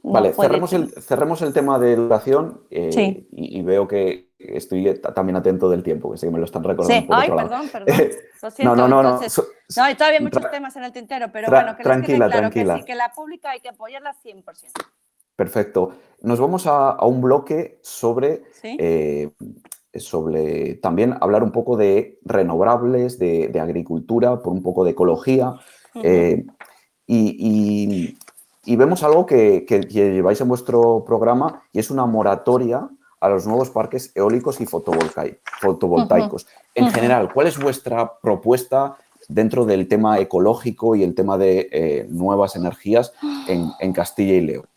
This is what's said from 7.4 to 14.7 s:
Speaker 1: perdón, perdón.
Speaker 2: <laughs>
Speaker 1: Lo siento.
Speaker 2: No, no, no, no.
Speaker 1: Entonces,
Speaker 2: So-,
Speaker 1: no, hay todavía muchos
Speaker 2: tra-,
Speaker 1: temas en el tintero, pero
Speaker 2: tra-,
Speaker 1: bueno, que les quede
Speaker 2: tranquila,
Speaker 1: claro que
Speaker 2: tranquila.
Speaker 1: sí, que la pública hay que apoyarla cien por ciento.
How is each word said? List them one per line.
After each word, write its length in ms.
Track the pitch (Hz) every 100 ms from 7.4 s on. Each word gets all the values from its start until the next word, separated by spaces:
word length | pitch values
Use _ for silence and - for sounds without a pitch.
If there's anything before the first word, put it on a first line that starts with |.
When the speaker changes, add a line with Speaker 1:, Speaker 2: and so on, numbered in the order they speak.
| 160
Speaker 1:
perdón, 200 | 247 294
perdón. 240 | 226 196 180
Speaker 2:
<laughs> 460 | 151 - - _
Speaker 1:
Lo 80 | 220
siento. 240 | - 127 120
Speaker 2:
No, 60 |
no, 60 | 127
no, 140 | 135
no. 60 | 135
Speaker 1:
Entonces, 180 | 127 120
Speaker 2:
So-, 120 | - - - _ -
Speaker 1:
no, 80 |
hay 100 | 269
todavía 260 | 269 302 302
muchos 220 | 294 -
Speaker 2:
tra-, 80 | 320
Speaker 1:
temas 240 | 285 269 269
en 80 |
el 80 | 247
tintero, 380 | 247 220 262 226
pero 160 | 220 220
Speaker 2:
tra-, 140 | 131
Speaker 1:
bueno, 140 | - -
que 80 |
les 0 |
quede 80 | 139
Speaker 2:
tranquila, 320 | 131 127 131 107
Speaker 1:
claro 220 | 107 107
que 20 |
Speaker 2:
tranquila. 220 | 113 98 85
Speaker 1:
sí, 60 |
que 100 | - 247
la 160 | 240
pública 380 | 302 311 339 285
hay 100 | 247
que 80 | 254
apoyarla 440 | 202 220 269 285
cien 280 | 269 233 190
por 140 | 175 160
ciento. 240 | -